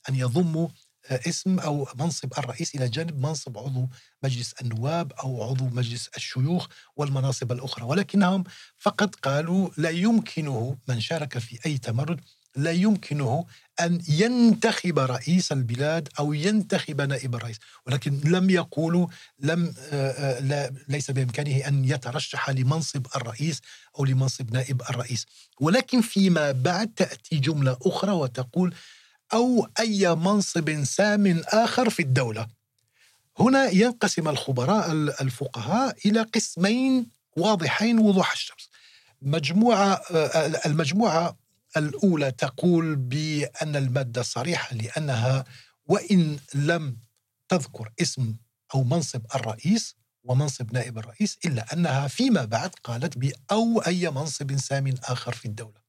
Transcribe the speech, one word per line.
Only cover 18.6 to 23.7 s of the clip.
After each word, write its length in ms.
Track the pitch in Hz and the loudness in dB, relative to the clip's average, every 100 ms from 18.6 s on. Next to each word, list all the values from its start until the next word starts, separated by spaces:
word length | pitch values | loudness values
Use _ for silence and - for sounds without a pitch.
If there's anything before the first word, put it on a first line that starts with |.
| 165 - 165 175 175 - - _ | 2 -2 2 2 0 -4 -20 _
لم، 340 | 139 170 165 - | -2 0 -2 -4
آه، 320 | - 143 135 | -6 -2 -2
آه، 280 | 127 139 127 | -2 -2 -2
لا، 340 | 135 143 135 135 - | -2 -2 -4 -8 -6
ليس 240 | 143 139 | -6 -2
بإمكانه 560 | 135 127 131 147 139 139 | -2 -2 -2 0 0 2
أن 180 | 139 131 | 0 2
يترشح 640 | 147 127 123 - - - | -2 -4 -6 -6 -6 -2
لمنصب 580 | 131 127 160 - 139 127 135 | 0 2 0 -2 -6 -6 -6
الرئيس 460 | 117 110 156 147 - | -8 -4 -4 -4 -12